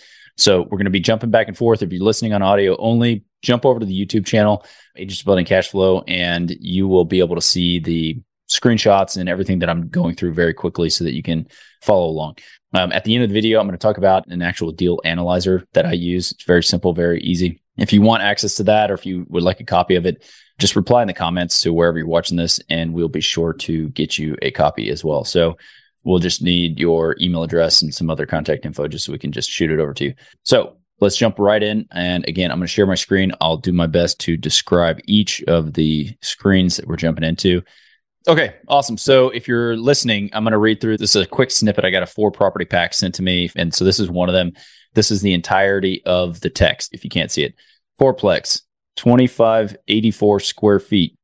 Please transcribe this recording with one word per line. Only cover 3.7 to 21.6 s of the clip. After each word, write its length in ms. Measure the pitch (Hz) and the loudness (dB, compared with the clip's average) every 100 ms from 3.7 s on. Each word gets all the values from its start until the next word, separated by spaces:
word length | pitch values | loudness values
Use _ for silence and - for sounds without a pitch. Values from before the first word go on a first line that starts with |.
| 117 | 2
to 60 | 104 | 0
the 200 | 92 98 | -4 -2
YouTube 200 | 110 92 | -2 0
channel, 400 | 110 104 104 - - _ - | 2 2 0 -4 -20 _ -16
Agents 260 | 95 92 | -12 -8
Building 240 | 98 95 85 | 0 0 2
Cash 240 | 95 - | 0 0
Flow, 340 | 98 95 92 - | 0 2 2 0
and 480 | 92 87 85 87 - | -2 -2 -2 -4 -6
you 280 | 90 90 95 | -6 -2 2
will 180 | 92 85 | 2 4
be 140 | 92 | 2
able 160 | 87 85 | 2 0
to 60 | |
see 360 | - 90 87 87 | -2 0 0 0
the 420 | 82 82 80 78 - _ - | -2 -2 -2 -6 -12 _ -6
screenshots 680 | - 127 113 107 98 95 95 | 0 2 4 4 4 2 -4
and 120 | 90 | -4
everything 300 | 92 95 92 | -4 -2 -2
that 100 | 85 | 0
I'm 200 | 85 82 | -2 -4
going 260 | 175 85 85 | -2 -2 -2
through 180 | 90 | -4
very 200 | 82 85 | 0 -2
quickly 360 | 82 87 - 82 | 0 -6 -2 -2
so 140 | - | -2
that 100 | 85 | -4
you 80 | 69 | -6
can 260 | - 82 - _ _ _ | -4 -6 -6 _ _ _
follow 260 | - 98 85 | 0 2 2
along. 300 | 78 78 - - - _ | -4 -8 -12 -20 -20 _
Um, 180 | 92 90 | -2 0
at 140 | 76 107 | -2 0
the 100 | 117 | 0
end 80 | |
of 60 | 113 | 2
the 40 | |
video, 260 | 104 110 110 | 0 2 2
I'm 80 | 98 | 0
gonna 100 | 90 | -2
talk 200 | 107 101 | -2 0
about 300 | 95 95 - | 2 2 0
an 140 | 87 | -4
actual 300 | 87 - 82 | -4 -4 -6
deal 280 | 82 90 85 80 | -2 0 0 -2
analyzer 600 | 85 87 90 92 92 - | -2 0 0 0 -2 0
that 120 | - 85 | 0 2
I 80 | |
use. 380 | 87 87 90 87 | 0 -2 -2 -4
It's 120 | - | -8
very 180 | - 87 | 2 4
simple, 300 | - 87 92 | 4 0 0
very 300 | 85 85 85 | 0 0 0
easy. 400 | - 87 90 87 _ - | -2 -2 -2 -4 _ -6
If 160 | - | 2
you 80 | 104 | 6
want 200 | 107 113 | 6 4
access 340 | 101 101 104 - | 0 -2 -4 -2
to 80 | 104 | 2
that, 260 | 107 104 | 2 2
or 40 | 95 | -2
if 100 | 95 | -6
you 200 | 90 87 | -8 -4
would 140 | 87 | 0
like 180 | 87 - | 0 0
a 40 | - | -2
copy 300 | 90 - 92 | 0 2 2
of 100 | 92 | 0
it, 240 | - _ - _ - | -4 _ -20 _ -2
just 160 | 196 - | 0 0
reply 260 | 90 120 | 2 2
in 60 | 110 | 2
the 60 | |
comments 480 | - 85 90 87 - | -2 -2 -2 -2 0